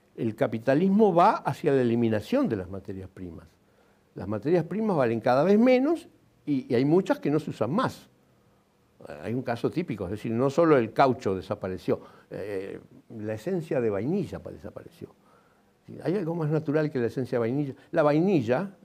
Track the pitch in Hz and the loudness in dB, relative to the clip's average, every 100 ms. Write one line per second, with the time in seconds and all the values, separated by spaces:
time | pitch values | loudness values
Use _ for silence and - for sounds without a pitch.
0 | _ - 117 110 127 113 117 139 196 196 | _ -8 -6 -2 -2 0 0 2 4 4
1 | 214 170 190 320 - 127 156 135 123 117 | 4 6 4 4 -2 -2 0 2 2 2
2 | 117 107 - 262 233 107 87 95 - 95 | 2 0 0 0 0 -2 -6 -12 -12 -12
3 | 90 - 87 80 80 _ _ _ _ _ | -14 -14 -14 -14 -18 _ _ _ _ _
4 | _ - 92 104 139 175 160 190 220 165 | _ -12 -6 -4 0 0 0 -2 0 2
5 | 123 113 123 127 170 208 254 254 277 320 | 2 2 2 4 4 6 6 4 4 0
6 | - _ _ _ - 139 - 120 139 175 | -4 _ _ _ -4 -4 0 2 4 4
7 | 190 - 147 151 - - 113 190 147 - | 2 -2 0 -2 -2 -4 -2 0 -2 -4
8 | - _ _ _ _ _ _ _ _ - | -14 _ _ _ _ _ _ _ _ -20
9 | - 73 90 123 123 117 127 160 180 110 | -18 -12 -6 -6 -4 -4 -4 -4 -4 -6
10 | 90 104 - 113 139 135 165 143 110 - | -6 -6 -4 0 0 4 6 6 4 4
11 | 139 120 104 95 - 107 98 92 - 117 | 4 2 -2 -4 -4 -8 -6 -6 -4 -4
12 | - - _ 95 101 98 95 - - - | -6 -20 _ -12 -8 -8 -8 -12 -18 -20
13 | - 117 107 107 175 185 160 143 117 98 | -18 -12 -8 -8 -4 -6 -2 -2 0 0
14 | 123 196 117 87 90 90 92 - - - | -2 -2 -4 -8 -12 -14 -16 -16 -18 -18
15 | - _ _ _ _ _ _ _ - - | -18 _ _ _ _ _ _ _ -20 -10
16 | 147 196 160 170 151 156 156 151 151 135 | -4 -4 -4 -4 -2 -2 0 0 0 -2
17 | 117 135 120 123 113 139 143 123 - 165 | -2 -2 -4 -2 0 -2 -4 -8 -4 0
18 | 147 151 185 175 110 131 196 - | 2 4 4 2 2 0 -2 -10